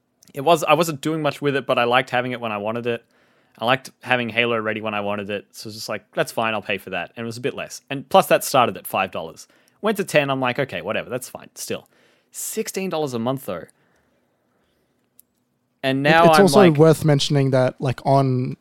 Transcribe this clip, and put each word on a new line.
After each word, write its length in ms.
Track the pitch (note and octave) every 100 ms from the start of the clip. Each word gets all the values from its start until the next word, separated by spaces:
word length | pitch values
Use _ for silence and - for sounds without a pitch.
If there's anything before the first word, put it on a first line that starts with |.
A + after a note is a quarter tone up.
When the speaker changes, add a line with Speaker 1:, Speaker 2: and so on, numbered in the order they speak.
| _ _ _
Speaker 1:
it 80 | -
was, 240 | C#3 E3+ D3+
I 80 |
wasn't 260 | D3+ E3 D3+
doing 220 | D#3 D#3+
much 200 | D3 -
with 140 | C#3+ C3+
it, 100 | B2+
but 140 | B2+
I 60 | A#2+
liked 240 | B2 C3
having 240 | B2 B2+
it 80 | A#2+
when 100 | A#2
I 60 | G#2
wanted 300 | G2+ A#2+ A#2+
it. 180 | A#2 _ _ _ _ _ -
I 60 |
liked 280 | A#2 C3 - _
having 260 | - B2 A#2
Halo 320 | A2 A#2+ A#2
ready 220 | A2 A2
when 120 | G#2+
I 60 | G#2
wanted 300 | G2+ G#2 G2+
it. 160 | G2+ -
So 180 | - A2+
it's 80 | A2
just 100 | -
like, 160 | G#2+ _
"That's 200 | - D3+
fine, 200 | - A2+
I'll 80 | G#2+
pay 160 | G2 G2
for 120 | -
that." 240 | F2+ E2+ -
And 80 |
it 20 | A#2
was 120 | A2+
a 40 |
bit 120 | C3
less. 300 | G2+ E2 - -
And 180 | C#3 -
plus 180 | F#3+ -
that 160 | D#3
started 320 | - C3+ A#2 F#2
at 100 | -
five 260 | G#2+ F#2+
dollars. 360 | F#2+ E2 - - _ _ _
Went 160 | G#3 G#3
to 80 |
ten, 260 | F#3 D#3 C#3
I'm 120 | C3+
like, 180 | B2+ B2
"Okay, 220 | C3+ F2+
whatever, 280 | F2 G#2+ E2
that's 200 | B2+ -
fine." 220 | - - -
Still. 320 | - G2+ - _ _ _ _
Sixteen 580 | - - G#3+ G#3+ G3 F#3+
dollars 240 | D#3+ D3+
a 60 | A#2+
month, 260 | A#2 C3+ -
though. 220 | F2 D2 _ _ _ _ _ _ _ _ _ _ _ _ _ _ _ _ _ _ _ _ _
And 220 | C3+ C3+ C#3+
Speaker 2:
It, 40 |
Speaker 1:
now 160 | E3 E3+
Speaker 2:
it's 120 | D#3+
Speaker 1:
I'm 60 |
Speaker 2:
also 160 | G3 G#3
Speaker 1:
like, 180 | F3+ C#3+
Speaker 2:
worth 260 | D#3+ D3+
mentioning 480 | D#3 C#3+ - C#3+ C3+
that, 280 | C3 B2+ -
like, 180 | C#3 A#2+ C#3+
on, 500 | C#3 C3+ B2+ C3+ C3+